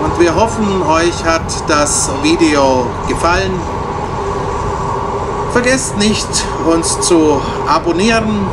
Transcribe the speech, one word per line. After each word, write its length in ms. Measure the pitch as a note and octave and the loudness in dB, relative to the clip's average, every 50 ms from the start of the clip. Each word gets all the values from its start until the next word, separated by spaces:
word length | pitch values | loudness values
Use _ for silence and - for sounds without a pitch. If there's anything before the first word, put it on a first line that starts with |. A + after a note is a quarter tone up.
| - | -2
und 160 | - - - | -2 2 4
wir 160 | E3+ F3 - | 2 4 4
hoffen, 480 | F#3 G#3+ A3+ A3 A3+ G#3+ G3+ G3 F#3 E3+ | 2 2 2 2 0 0 0 0 0 2
euch 420 | D3+ D#3 D#3+ E3 F3 E3+ - - | 2 2 2 2 0 0 0 0
hat 160 | E3 E3 D#3+ D#3 - - - - - | 0 0 0 -2 -4 -6 -6 -2 0
das 440 | D#3 D3 D3 C#3+ - - - - E2+ E2+ | 2 2 2 2 0 -2 -2 -2 -4 0
Video 640 | - D3+ E3 E3+ E3+ D#3 D3+ C#3+ C#3 C3+ C3 B2+ B2 G#2+ - - - - | 2 2 4 4 4 4 4 4 4 4 4 2 0 -2 -4 -4 -4 -2
gefallen. 440 | - - - E3 F3 F#3 F#3+ F#3+ F#3+ F3+ - - - - - - - - - - - - - - - G4 - - - - - - - - - - - - - - - - - - - - - - | -2 0 2 2 2 2 0 -2 -2 -4 -4 -4 -6 -6 -4 -4 -4 -6 -6 -6 -6 -4 -4 -4 -4 -4 -4 -4 -4 -4 -4 -4 -4 -4 -4 -4 -4 -4 -4 -4 -4 -4 -4 -4 -4 -4 -4 0
Vergesst 460 | - B3 A#3+ B3 C4 C4 - - - G#3 | 0 0 2 2 0 0 -2 -4 -2 0
nicht, 300 | G#3 G#3+ G#3 G3+ - - - - - - - - - D#3+ | 0 2 0 0 -2 -4 -4 -4 -2 -2 -4 -2 0 2
uns 300 | E3 E3 E3 - - - | 2 2 2 0 -2 -2
zu 400 | - - F3 E3 D#3+ D3+ D3 C#3+ C3+ - - - - - | 0 2 4 4 4 4 2 2 0 -2 -4 -4 -2 0
abonnieren. 760 | D3 E3 D#3 E3+ E3 E3+ G3 A#3 A#3 A3+ G#3+ G#3+ G#3+ G3+ G3 F3+ | 0 0 0 0 0 2 2 2 2 2 0 0 0 0 -2 -2